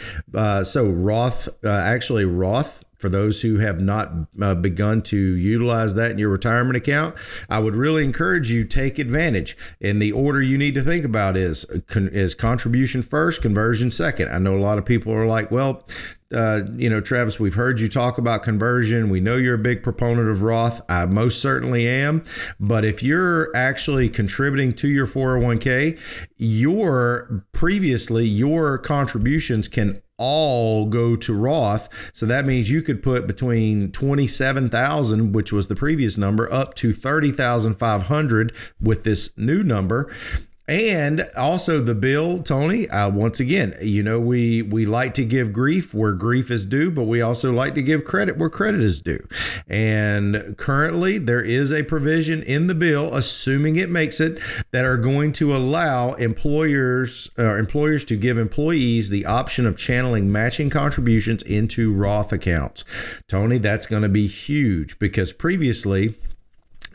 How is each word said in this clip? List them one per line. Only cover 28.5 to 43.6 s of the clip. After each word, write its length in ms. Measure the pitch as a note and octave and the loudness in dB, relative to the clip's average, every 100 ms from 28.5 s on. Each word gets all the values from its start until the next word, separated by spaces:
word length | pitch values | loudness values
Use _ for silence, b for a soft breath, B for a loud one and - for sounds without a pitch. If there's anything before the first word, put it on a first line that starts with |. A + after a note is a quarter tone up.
| E3 D3+ C3+ | 2 0 -2
contributions 920 | - C#3+ C3 A2+ A#2 D#3 - A2+ G2 | -2 0 0 0 0 0 0 -2 0
can 340 | - G2+ F#2 - - | 0 0 -2 -10 -6
all 600 | B2 D3+ D3+ B2 A2+ A2 | 0 2 2 2 2 2
go 320 | G#2+ A#2 A#2 A#2 | 2 2 2 0
to 160 | - | 0
Roth. 560 | G2+ A#2+ D#3 G#2+ G#2+ - B B | 0 2 2 2 0 -4 B B
So 140 | - A2 | -6 -2
that 180 | C3 | 0
means 260 | C3+ B2+ G#2+ | 2 0 2
you 120 | D3+ | 0
could 200 | D#3+ A#2 | 0 -2
put 240 | C3+ B2 - | 0 0 -2
between 640 | - B2+ A2+ A2 G#2 G2+ | -4 0 2 2 0 -2
twenty-seven 800 | - C3+ C#3+ C3 - C3+ C3+ B2+ | -2 0 2 0 0 0 0 0
thousand, 640 | A2+ C3+ D3+ A#2+ A2 A2+ | 0 0 0 2 2 2
which 180 | G#2+ - | 2 0
was 180 | G2+ F#2+ | -2 0
the 60 | |
previous 440 | G2+ D3 D#3 A#2 G2+ | -2 0 2 0 0
number, 340 | G2 G#2+ A#2 | 0 0 0
up 220 | C3 C3+ | -2 -2
to 180 | - A#2+ | -2 -2
thirty 400 | G2 C3+ D3+ D3 | 0 0 0 0
thousand 440 | C#3 B2 A#2+ A2 G#2 | 0 0 2 0 0
five 260 | A#2 G#2 | 0 0
hundred 500 | F2+ D3+ D3 A2 A2+ B B B | 0 0 2 2 0 B B B
with 240 | A2 G#2 | 0 0
this 260 | A2+ G2+ - - | 0 -2 -2 -4
new 240 | A2 F3+ | 0 2
number. 500 | F#3+ G#2+ F#2+ A#2 C#3+ B B B B - - | 2 0 0 -2 -4 B B B B -14 -4
And 580 | E3+ A3+ F3 C#3+ D#3 - - | -2 0 0 0 -2 -4 -2
also 440 | C3+ F3 F3+ D#3 | 0 0 0 0
the 160 | A#2 A2 | 0 0
bill, 480 | B2+ C#3+ E3 F3+ | 0 0 0 -4
Tony, 440 | - C3+ D3+ A3+ G#3 | -2 0 2 0 -2
uh, 220 | G2+ G2+ | 0 0
once 300 | G2+ A2+ - | 2 0 0
again, 340 | B2+ F#3 | 0 0